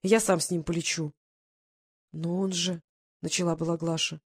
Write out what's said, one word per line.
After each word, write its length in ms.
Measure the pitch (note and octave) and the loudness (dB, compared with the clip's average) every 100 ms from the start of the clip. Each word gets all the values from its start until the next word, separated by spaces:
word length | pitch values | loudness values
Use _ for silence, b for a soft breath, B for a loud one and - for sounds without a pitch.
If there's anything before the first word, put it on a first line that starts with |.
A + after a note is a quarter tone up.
Я 160 | F#3+ A3+ | 6 4
сам 180 | A3 F3+ | 6 2
с 140 | - | 2
ним 100 | F3 | -2
полечу. — 500 | D#3 E3+ D#3+ - D3+ - _ _ _ _ _ _ _ _ _ | -2 -2 -2 -4 -4 -8 _ _ _ _ _ _ _ _ _
Но 260 | D#3+ E3 F3+ | -8 -4 0
он 140 | G3 | 0
же, — 280 | F3+ F3+ E3+ _ _ _ _ | 0 -2 -4 _ _ _ _
начала 340 | D#3+ - F3 E3 | -4 0 0 0
была 200 | E3 E3+ | 0 -2
Глаша. — 440 | E3 D#3+ - D#3 | -2 0 -2 -4